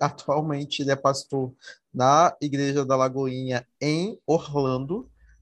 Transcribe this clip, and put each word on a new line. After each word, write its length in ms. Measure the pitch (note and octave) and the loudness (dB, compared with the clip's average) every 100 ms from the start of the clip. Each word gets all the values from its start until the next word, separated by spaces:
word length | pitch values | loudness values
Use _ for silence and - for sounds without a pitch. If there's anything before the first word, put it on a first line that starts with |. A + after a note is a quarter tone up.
atualmente 800 | C#3+ C#3+ - D3 D3+ C#3+ D3 - | -2 -2 -2 -2 -2 -4 -6 -4
ele 100 | C#3 | -2
é 40 | C#3 | 0
pastor 580 | C3+ C3+ - C#3 B2 - - - _ | 0 -2 -4 -4 -6 -10 -20 -20 _
na 420 | - C3 D3 E3+ - | 2 6 6 4 2
Igreja 420 | D3 C#3 C#3 C#3+ | -4 -2 0 0
da 120 | C3 C3 | 2 2
Lagoinha, 720 | C3 C3 C3 B2+ C3 B2 - _ | 2 0 -4 -4 -4 -4 -6 _
em 380 | D3 D#3 G3+ - - | -2 -2 -2 -6 0
Orlando, 840 | E3 - C#3+ C3 B2+ C#3 G#3+ - _ _ _ | 0 0 -2 0 -2 -4 -8 -8 _ _ _